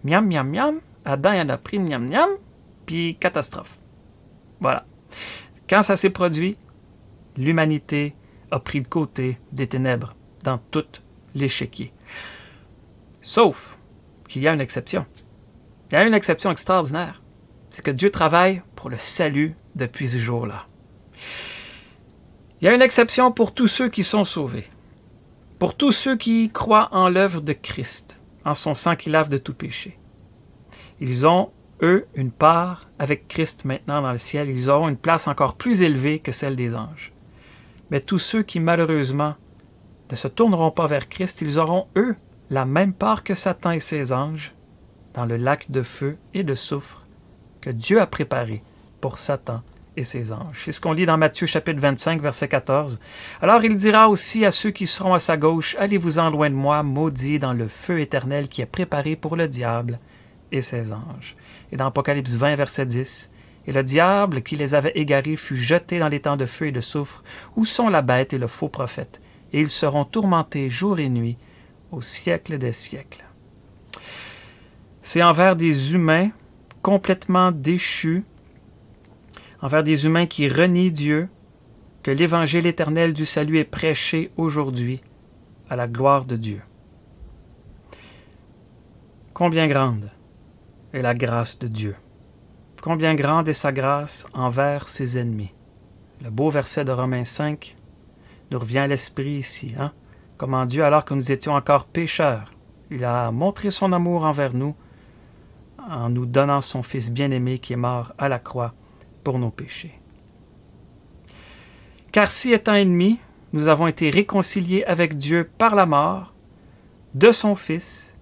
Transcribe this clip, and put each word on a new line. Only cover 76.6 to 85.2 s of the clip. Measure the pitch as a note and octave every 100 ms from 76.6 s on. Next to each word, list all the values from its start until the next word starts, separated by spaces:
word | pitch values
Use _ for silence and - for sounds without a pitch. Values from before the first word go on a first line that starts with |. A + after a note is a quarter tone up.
| - -
complètement | F#3+ G3 G3 F#3+ - F#3 F#3
déchus, | D#3 C#3 F3+ - - E3 F3 - - - _ - - - - - - - - - -
envers | C3+ D#3
des | D#3 D#3 D3+
humains | E3 E3+
qui | - C#3+
renient | B2+ F3+ F3 F#3
Dieu, | D3+ D3 D3+ F#3 - _ _ _ - - -
que | -
l'évangile | C#3 E3 E3+ D#3 E3+ E3+
éternel | E3 D3+ D#3+ E3
du | D3+
salut | D#3 - D3+ D#3
est |
prêché | D3+ - D#3+ D3+ - D#3+ - -
aujourd'hui | E3 D3 C#3 B2 A#2+ B2+ - -